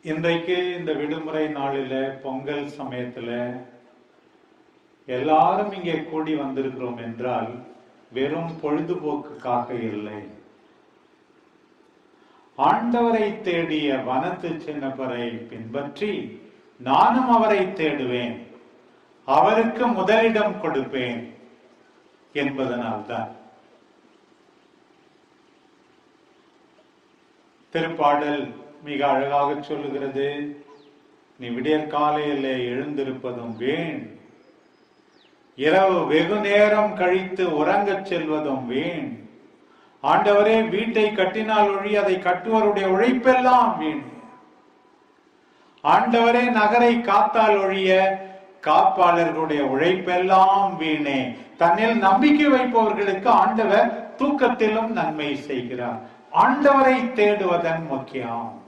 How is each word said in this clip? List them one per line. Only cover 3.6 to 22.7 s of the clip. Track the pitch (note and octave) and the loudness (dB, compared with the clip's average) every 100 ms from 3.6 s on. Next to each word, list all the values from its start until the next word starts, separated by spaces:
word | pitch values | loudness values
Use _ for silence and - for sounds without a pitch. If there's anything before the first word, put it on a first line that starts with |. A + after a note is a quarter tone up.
| - - _ _ _ _ _ _ _ _ _ _ _ _ - | -16 -20 _ _ _ _ _ _ _ _ _ _ _ _ -8
எல்லாரும் | B2+ D3 D#3 F3 G3 G#3 | -6 0 4 4 2 -4
இங்கே | F#3+ F3 D#3 | -6 -4 -4
கூடி | D#3+ D#3 D#3 D3 | -4 -6 -4 -4
வந்திருக்கிறோம் | C3+ C3 C3 B2+ B2 A#2 | -4 -6 -6 -8 -10 -10
என்றால் | A2+ A2+ B2+ A#2+ - - - - _ _ _ | -12 -8 -4 -4 -6 -12 -18 -20 _ _ _
வெறும் | A#2+ C#3 E3 E3 E3 | -6 -4 -4 -8 -8
பொழுதுபோக்குக்காக | D3 D3+ E3 F3 D3+ C#3+ - - B2+ A#2+ A#2+ | -4 -4 -2 -4 -4 -6 -8 -12 -4 -4 -4
இல்லை. | A#2+ A2+ G#2 G#2 G#2 G#2 - _ _ _ _ _ _ _ _ _ _ _ _ _ _ _ _ _ _ _ _ _ - | -8 -6 -8 -10 -12 -16 -20 _ _ _ _ _ _ _ _ _ _ _ _ _ _ _ _ _ _ _ _ _ -2
ஆண்டவரை | D3 G#3+ A#3 A#3+ A#3 A3+ G#3 - | 0 2 0 0 2 2 -2 -4
தேடிய | F3+ E3+ D#3+ D3+ D3 | -4 -2 -2 -2 -2
வனத்து | C3 B2 C3+ F3 F3 E3+ | -2 -2 -4 -4 -6 -8
சின்னப்பரை | D#3 D3+ C#3+ C3+ C3 B2+ A#2+ A#2+ A2+ - | -8 -8 -8 -8 -8 -8 -6 -8 -8 -14
பின்பற்றி | A2+ A2+ C#3 C#3+ - G#3 F#3 A#2 - - _ _ _ | -14 -10 -8 -8 -6 -6 -6 -10 -16 -20 _ _ _
நானும் | B2 C#3+ B3 A#3+ A#3+ | 0 4 4 2 4
அவரை | A3 A3 G3+ | 4 4 2
தேடுவேன், | F#3 - D#3 C#3 C3 B2 A#2+ A#2 - - - _ _ _ _ _ - | 0 -2 -2 -2 -4 -4 -6 -10 -16 -20 -20 _ _ _ _ _ 0
அவருக்கு | D3 F3+ A3 - - A#3 | 4 4 2 0 0 -2
முதலிடம் | F#3+ F#3 A3 A3+ G#3+ G3+ - | 0 2 2 2 2 -2 -2
கொடுப்பேன் | D#3+ C3+ B2 C3 B2 A#2 A#2+ - - _ _ _ _ _ _ _ _ | -4 -4 -4 -6 -6 -8 -12 -20 -20 _ _ _ _ _ _ _ _
என்பதனால்தான். | D3 C#3 C3 B2 | -6 -4 -4 -4